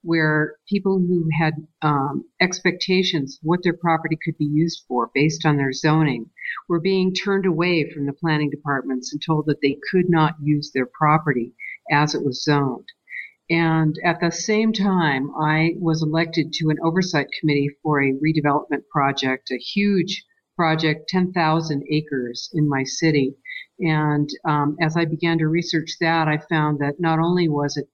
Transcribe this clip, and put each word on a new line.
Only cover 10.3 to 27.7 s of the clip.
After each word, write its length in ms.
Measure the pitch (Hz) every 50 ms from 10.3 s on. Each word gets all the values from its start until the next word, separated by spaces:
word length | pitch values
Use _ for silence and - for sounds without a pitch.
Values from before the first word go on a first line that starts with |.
| 165 -
use 300 | 143 147 151 147 143 - _
their 140 | 135 127 123 _
property 560 | - 156 151 156 160 160 156 131 123 113 - _ _ - - - - _ -
as 240 | 156 143 151 147 156
it 80 | 143 -
was 220 | 139 127 - -
zoned. 420 | 151 147 143 139 131 123 - - - - _ _ _ - - - - _ _ _ _
And 500 | 170 165 170 165 160 160 160 156 151 - -
at 160 | 175 170 165
the 100 | 175 170
same 400 | 165 - - - 214 214 226 220
time, 600 | 220 226 196 202 190 180 165 151 139 131 135 135 -
I 360 | - 156 151 156 156 160 165 165 -
was 220 | 180 165 160 160
elected 520 | 160 156 151 165 165 160 160 170 143 - -
to 160 | - 160 156
an 80 | 151 147
oversight 460 | - 165 165 185 180 180 - 151 - - -
committee 340 | - - 156 143 143 139 143 143 _
for 200 | _ 156 151 139
a 120 | 139 135 135
redevelopment 760 | 135 147 156 160 160 143 147 143 147 - - - - - _
project, 640 | - 151 139 139 135 - 139 131 131 127 _ -
a 60 | 127
huge 680 | 123 - - - 202 202 202 202 185 165 196 196 - - _ _ _ _ _ _
project, 540 | - 175 160 160 156 160 156 151 151 - -
ten 240 | - 185 180 180 180
thousand 500 | 180 165 156 160 165 160 160 151 139 139 -
acres 560 | 151 156 151 - 143 131 123 120 120 - - - -
in 160 | 165 151 147
my 140 | 139 135 131
city. 520 | 131 - - 165 160 151 147 135 131 139 _ _ - - - - _ _ -
And, 500 | 190 160 156 156 151 151 147 147 147 147 - - -
um, 300 | 156 151 147 143 147 151 -
as 160 | 170 156 160
I 100 | 165 170
began 340 | 156 160 151 - 170 165 160
to 80 | 156
research 480 | 156 160 175 170 - - 160 160 160 - -
that, 280 | 170 165 165 165 160
I 100 | 156 151 151 -
found 300 | - 170 156 151 151 147
that 220 | 139 143 143 143 -
not 180 | 170 165 160
only 320 | 160 165 170 180 180 175 160
was 260 | 147 143 147 143